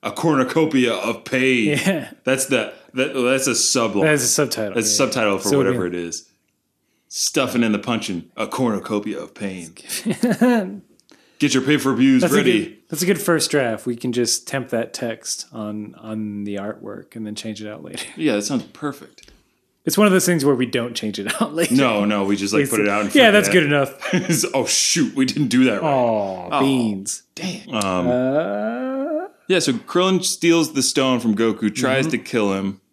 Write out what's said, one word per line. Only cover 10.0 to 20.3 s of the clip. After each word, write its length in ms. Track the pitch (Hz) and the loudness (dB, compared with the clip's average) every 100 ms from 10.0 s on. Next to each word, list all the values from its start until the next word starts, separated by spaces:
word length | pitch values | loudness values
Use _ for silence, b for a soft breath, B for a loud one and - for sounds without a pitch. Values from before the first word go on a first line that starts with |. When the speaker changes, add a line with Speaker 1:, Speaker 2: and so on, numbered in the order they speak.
Speaker 2:
<laughs> 800 | - 185 247 208 247 233 190 196 - _ _ b b b | -6 -2 0 2 4 4 0 -8 -18 _ _ b b b
Speaker 1:
Get 160 | 147 | 0
your 80 | 131 | 2
pay-per-views 600 | 131 147 131 117 135 131 | 2 2 2 4 6 6
Speaker 2:
That's 100 | 170 | 6
a 40 | - | 4
Speaker 1:
ready. 280 | 135 110 | 4 2
Speaker 2:
good, 140 | - - _ | 0 -10 _
that's 140 | 151 | -4
a 40 | 175 | 0
good 140 | 185 | 0
first 300 | - 160 - | 2 0 2
draft. 360 | 147 127 107 - | 0 0 -2 -6
We 80 | 117 | -4
can 160 | 131 | -2
just 360 | 120 117 - - | 0 0 -2 -4
temp 220 | 139 120 | -6 -4
that 220 | 117 113 | -4 -4
text 540 | - 120 107 - - - | -6 -8 -8 -8 -10 -10
on, 420 | 127 107 107 104 - | -10 -8 -8 -10 -14
on 480 | 113 110 107 104 | -10 -8 -6 -6
the 120 | 101 101 | -8 -8
artwork 580 | 101 107 107 104 - | -8 -10 -12 -14 -16
and 100 | 113 107 | -12 -10
then 80 | 107 | -10
change 260 | 110 107 | -10 -10
it 60 | 107 | -12
out 140 | 107 | -14
later. 200 | - - - | -14 -14 -14
<laughs> 60 | - | -4
Speaker 1:
Yeah, 180 | 156 208 | 0 0
that 60 | |
sounds 220 | 208 135 | 0 -4
perfect. 680 | - - 147 131 - - - - _ _ _ _ | -4 -10 -10 -10 -18 -20 -20 -20 _ _ _ _
Speaker 2:
It's 120 | - - | -4 2
one 100 | 208 | 4
of 60 | |
those 140 | 185 | 4
things 180 | - | 2